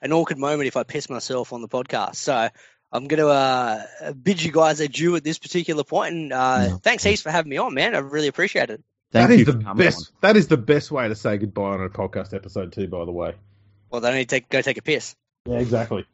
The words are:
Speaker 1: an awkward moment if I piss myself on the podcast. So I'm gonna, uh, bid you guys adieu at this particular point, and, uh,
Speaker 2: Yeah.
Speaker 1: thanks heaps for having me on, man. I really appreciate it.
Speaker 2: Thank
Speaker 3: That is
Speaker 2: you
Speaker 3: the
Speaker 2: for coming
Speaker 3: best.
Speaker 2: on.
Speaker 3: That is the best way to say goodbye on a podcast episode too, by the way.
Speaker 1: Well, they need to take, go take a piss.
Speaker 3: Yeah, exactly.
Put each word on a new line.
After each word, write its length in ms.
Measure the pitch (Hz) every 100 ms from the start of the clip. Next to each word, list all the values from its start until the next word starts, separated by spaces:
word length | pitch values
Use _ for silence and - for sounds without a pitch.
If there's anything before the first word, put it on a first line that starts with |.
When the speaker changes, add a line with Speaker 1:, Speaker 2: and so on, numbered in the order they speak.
Speaker 1:
an 100 | 135
awkward 240 | 160 160 139
moment 300 | 139 151 135
if 100 | 156
I 60 |
piss 260 | - 151 -
myself 420 | 123 - 131 117
on 100 | 120
the 40 | 117
podcast. 500 | 127 123 117 98 -
So 300 | 156 123 113 - _ _ _
I'm 160 | 123 139
gonna, 180 | 156 151
uh, 840 | 139 135 127 123 107 - - -
bid 260 | 135 123 185
you 80 | 160
guys 300 | 151 160 156
adieu 340 | 151 139 170 170
at 80 |
this 160 | 151 160
particular 440 | - 175 170 151
point, 300 | 139 156 165
and, 180 | 170 151
uh, 360 | 127 127 127 117
Speaker 2:
Yeah. 80 | 92
Speaker 1:
thanks 200 | 220 233
heaps 200 | 202 214
for 80 | 156
having 180 | 170 156
me 80 | 139
on, 160 | 254
man. 220 | 135 202 185
I 40 |
really 280 | 139 147 147
appreciate 420 | - 185 185 -
it. 140 | 110 _ _ _
Speaker 2:
Thank 180 | 113 120
Speaker 3:
That 40 |
is 60 | 240
Speaker 2:
you 60 | 113
Speaker 3:
the 60 |
Speaker 2:
for 80 | 120
coming 220 | 107 98 175
Speaker 3:
best. 240 | - 82
Speaker 2:
on. 60 | _
Speaker 3:
That 160 | 190 214
is 100 | 156
the 80 | 151
best 340 | 110 147 -
way 160 | 143 113
to 80 | 107
say 240 | 117 104
goodbye 240 | 101 101 98
on 100 | 95
a 80 | 92
podcast 420 | 101 95 98 95 101
episode 380 | 95 104 90
too, 140 | 110 95
by 180 | 90 85
the 60 |
way. 220 | 87 82 87 _ _ _ _ _
Speaker 1:
Well, 120 | 120
they 120 | 120
need 160 | 131 123
to 60 | 131
take, 140 | -
go 120 | 135
take 160 | 131 123
a 60 |
piss. 320 | - 139 - - _ _ 123
Speaker 3:
Yeah, 100 | 120
exactly. 480 | 123 113 113 101 -